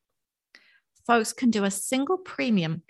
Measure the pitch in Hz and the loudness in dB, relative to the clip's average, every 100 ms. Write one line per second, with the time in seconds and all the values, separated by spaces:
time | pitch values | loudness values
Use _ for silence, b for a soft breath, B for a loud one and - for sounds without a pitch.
0 | _ _ _ _ _ b b b b _ | _ _ _ _ _ b b b b _
1 | - 240 220 - 247 214 196 196 - 262 | 2 2 2 0 0 2 0 -2 -4 -2
2 | 277 370 370 - 262 208 160 170 | 0 -4 -6 -4 0 0 0 -4